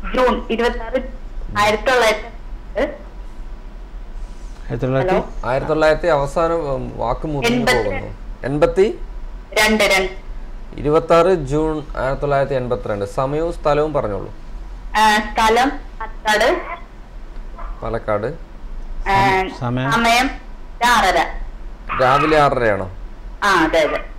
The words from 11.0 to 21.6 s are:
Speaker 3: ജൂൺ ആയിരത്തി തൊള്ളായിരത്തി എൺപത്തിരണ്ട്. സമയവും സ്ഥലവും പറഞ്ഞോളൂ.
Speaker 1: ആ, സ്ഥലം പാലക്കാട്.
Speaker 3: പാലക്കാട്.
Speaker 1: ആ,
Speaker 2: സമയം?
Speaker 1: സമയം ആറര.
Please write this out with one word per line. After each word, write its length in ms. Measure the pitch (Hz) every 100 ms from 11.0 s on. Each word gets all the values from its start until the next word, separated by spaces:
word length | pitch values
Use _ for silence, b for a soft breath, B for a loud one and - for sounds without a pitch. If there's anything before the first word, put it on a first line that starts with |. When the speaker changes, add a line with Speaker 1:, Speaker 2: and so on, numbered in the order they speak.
| 165 170 170
Speaker 3:
ജൂൺ 480 | 185 139 147 156 156 143 -
ആയിരത്തി 260 | 127 135
തൊള്ളായിരത്തി 320 | 143 139 131
എൺപത്തിരണ്ട്. 500 | 131 123 117 117 104
സമയവും 480 | 101 - 135 151 165
സ്ഥലവും 400 | 165 151 147 156
പറഞ്ഞോളൂ. 420 | 147 110 98 101 - - - - - - 214
Speaker 1:
ആ, 180 | 214 214
സ്ഥലം 540 | 220 - 220 233 262 285 - -
പാലക്കാട്. 640 | 220 - 220 214 233 349 - 339 - - - - - - - - - -
Speaker 3:
പാലക്കാട്. 440 | 110 113 110 104 113 160 - - - - - - -
Speaker 1:
ആ, 380 | 196 196 190 190 -
Speaker 2:
സമയം? 340 | 123 123 131
Speaker 1:
സമയം 380 | 233 233 240 269 - - - - - 233
ആറര. 400 | 247 190 175 - - - -